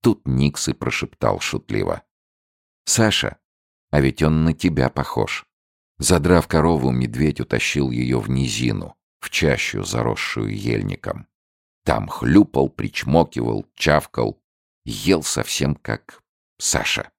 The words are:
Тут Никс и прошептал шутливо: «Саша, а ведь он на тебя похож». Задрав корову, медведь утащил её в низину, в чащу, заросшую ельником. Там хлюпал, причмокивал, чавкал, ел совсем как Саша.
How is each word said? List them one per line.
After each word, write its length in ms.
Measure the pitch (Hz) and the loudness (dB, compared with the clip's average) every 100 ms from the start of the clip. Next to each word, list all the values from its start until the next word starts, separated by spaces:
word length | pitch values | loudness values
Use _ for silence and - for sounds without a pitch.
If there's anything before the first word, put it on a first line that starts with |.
Тут 260 | 123 104 67 | 2 0 -2
Никс 400 | 65 71 - - | 2 0 0 -6
и 60 | |
прошептал 640 | - - - - _ 55 50 | -4 -4 -4 -8 _ -2 -2
шутливо: 640 | - - - 52 50 50 _ _ _ _ _ _ _ _ - | -4 -8 -4 -4 -2 -4 _ _ _ _ _ _ _ _ -4
«Саша, 520 | - 110 - 53 - _ _ _ _ _ | 2 2 2 -2 -8 _ _ _ _ _
а 100 | 73 | 2
ведь 200 | 67 - | 2 2
он 220 | 78 80 | 2 4
на 100 | 80 | 2
тебя 360 | 78 90 71 65 | 2 0 2 0
похож». 560 | - 69 - 50 - - _ _ _ _ _ | -2 -4 -2 -4 -6 -12 _ _ _ _ _
Задрав 500 | 73 85 78 87 - | 2 2 6 4 4
корову, 440 | 80 80 80 65 | 2 2 2 2
медведь 480 | 62 62 60 76 67 | 0 -2 0 0 0
утащил 520 | - 57 - 73 67 | -4 -2 0 -2 -2
её 280 | 60 62 62 | -2 0 -2
в 100 | 52 | 0
низину, 680 | 65 65 53 62 50 50 - _ _ | -2 -2 -2 -2 -2 -8 -16 _ _
в 100 | - | -8
чащу, 540 | - 76 64 - 50 | 0 2 2 -2 -6
заросшую 720 | 50 57 58 50 - 55 53 52 | -4 -2 -2 -2 -6 -4 -4 -4
ельником. 720 | 55 55 50 50 - 50 - _ _ _ _ _ | -4 -2 -4 -6 -8 -10 -12 _ _ _ _ _
Там 240 | - 58 50 | -2 0 -2
хлюпал, 640 | - 58 90 104 67 69 | -2 4 6 6 2 0
причмокивал, 960 | - 52 - 57 80 82 - 58 52 - _ | -2 -6 -6 2 2 2 -2 -4 -4 -8 _
чавкал, 680 | 76 73 - - 55 - _ _ _ _ - | 2 2 0 -4 -4 -4 _ _ _ _ -12
ел 380 | 52 50 87 | -4 2 2
совсем 520 | - - 53 - 69 71 | 0 -4 -4 -2 -2 -2
как 460 | - 53 - - _ _ _ _ | -6 -8 -8 -20 _ _ _ _
Саша. 520 | - - - - - | -2 -2 -2 -4 -6